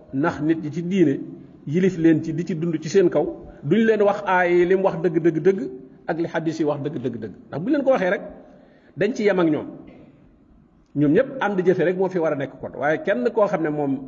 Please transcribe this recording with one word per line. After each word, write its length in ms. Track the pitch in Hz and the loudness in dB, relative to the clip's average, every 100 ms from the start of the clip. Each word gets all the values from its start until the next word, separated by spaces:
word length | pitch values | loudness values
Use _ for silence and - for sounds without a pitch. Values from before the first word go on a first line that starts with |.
| - | -8
nax 280 | 135 165 - | -2 -2 0
nit 200 | 151 160 | 0 -2
ñi 80 | 151 | -4
ci 120 | 156 | -6
diine, 360 | 175 196 151 - - - - - - | 0 2 4 2 -6 -16 -20 -16 -4
yilif 300 | 165 190 170 | 0 2 4
leen 260 | 165 151 | 4 4
ci, 100 | 160 | 0
di 120 | 160 175 | -4 -4
ci 100 | 160 | -4
dund 240 | 170 156 | -4 -4
ci 100 | - | 0
seen 200 | 196 175 | 2 4
kaw, 160 | 147 - - - - | 2 -2 -6 -16 -8
duñ 220 | 143 214 226 | 0 2 4
leen 160 | 214 | 4
wax 220 | 202 202 - | 2 0 0
aay 280 | 180 175 175 | 2 4 4
yi 60 | 175 | 4
li 100 | 190 | 4
mu 80 | |
wax 180 | 190 165 | 2 0
dëgg, 180 | 180 160 | -2 0
dëgg, 160 | 165 156 | 0 2
dëgg, 180 | 151 196 302 - - - - | 2 0 -2 -12 -18 -12 -8
ak 100 | 165 | -6
li 80 | 170 | -4
xadis 320 | 175 160 156 | -4 -4 -2
yi 60 | 147 | -2
wax 160 | 139 | -2
dëgg, 160 | 143 139 | -6 -6
dëgg, 160 | 123 113 | -6 -8
dëgg. 140 | 107 - - | -10 -14 -12
Ndax 100 | 139 | -6
bu 60 | 208 | -2
leen 120 | 294 | 0
ko 60 | 262 | 2
waxee 180 | 247 226 | 2 0
rek, 120 | - - - - - _ _ _ - | -2 -6 -18 -20 -20 _ _ _ -4
dañ 160 | 208 | -2
ci 100 | 262 | 0
yem 160 | 202 185 | 0 2
ak 80 | 165 | 2
ñoom. 180 | 139 90 - - - - - _ _ _ _ _ _ _ 139 | 0 -4 -14 -20 -20 -20 -20 _ _ _ _ _ _ _ 0
Ñoom 160 | 147 | 4
ñëpp 160 | 175 - - | 4 2 -2
ànd 180 | 202 190 180 | -2 0 2
jëfe 180 | 180 | 2
rek 140 | 165 185 | 2 0
moo 120 | 190 | -2
fi 80 | 185 | 0
war 140 | 160 | -2
a 20 | 143 | -2
nekk 240 | 139 - | -6 -10
kon. 120 | 104 - | -12 -4
Waaye 220 | 143 156 | -2 0
kenn 260 | 190 233 240 | -2 -2 0
koo 140 | 220 202 | 0 0
xam 160 | 170 | 0
ne 60 | 156 | -2
moom 300 | 147 139 131 | -2 -2 -4